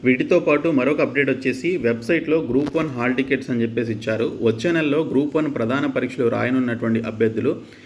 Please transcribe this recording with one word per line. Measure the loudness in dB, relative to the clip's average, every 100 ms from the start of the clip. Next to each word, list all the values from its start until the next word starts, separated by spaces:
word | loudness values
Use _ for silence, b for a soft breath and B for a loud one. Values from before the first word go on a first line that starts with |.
వీటితో | 2 2 4 2
పాటు | 4 2 2
మరొక | 2 2 2
అప్‌డేట్ | 0 2 0
వచ్చేసి | 0 -2 -2 -2 0
వెబ్‌సైట్‌లో | 0 -2 0 -2 2 -2 2
గ్రూప్ | 0 0 -2
వన్ | -2
హాల్ | -2 -2
టికెట్స్ | 0 0 -2 -2
అని | -2
చెప్పేసి | 0 -2 -2
ఇచ్చారు. | -4 -2 -2 -2 0
వచ్చే | 0 2 0
నెలలో | 0 2 0
గ్రూప్ | 2 0 2 0
వన్ | -2
ప్రధాన | -2 -2 0 0
పరీక్షలు | -2 -4 0 0
రాయనున్నటువంటి | 2 0 0 0 -2 0 0
అభ్యర్థులు | -2 0 0 2 -2 -2 B B